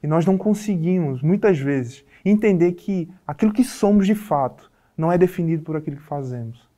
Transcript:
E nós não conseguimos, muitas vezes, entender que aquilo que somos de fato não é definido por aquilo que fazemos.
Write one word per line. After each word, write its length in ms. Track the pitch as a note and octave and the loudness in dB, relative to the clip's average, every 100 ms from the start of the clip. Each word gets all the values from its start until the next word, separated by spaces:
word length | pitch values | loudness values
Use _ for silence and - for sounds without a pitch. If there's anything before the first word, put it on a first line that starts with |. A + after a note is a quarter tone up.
E 60 | D3 | 0
nós 180 | D#3+ | 0
não 140 | E3+ F#3+ | 2 2
conseguimos, 800 | G#3 G#3 G#3 F#3 E3 F#3 D#3 C3 | 2 -2 -2 -2 0 0 0 -2
muitas 380 | D3 G3+ G#3+ E3 | 0 2 2 2
vezes, 460 | C#3 C#3 A#2+ - _ _ | 0 -2 -4 -10 _ _
entender 480 | F#3 G#3 G#3+ F3+ F3 | 0 2 4 2 2
que 380 | F3 - F#3+ E3 - - | 0 -6 -6 -6 -12 -14
aquilo 260 | C#3+ A3 | -2 0
que 120 | G#3+ | 2
somos 420 | B3+ - G3+ G#3 G3 | -2 0 2 4 4
de 80 | |
fato 560 | G#3 - D3 B2+ - - _ _ - | 0 -2 -2 -2 -6 -20 _ _ -4
não 140 | D#3+ | 0
é 80 | F3 | 2
definido 460 | F3+ F3+ E3 E3 | 2 2 -2 -2
por 100 | D#3 | -4
aquilo 220 | D#3 D#3 C#3+ | -8 -8 -12
que 60 | |
fazemos. 680 | - C#3+ C3+ B2 A#2 A#2 _ | -10 -10 -8 -8 -10 -14 _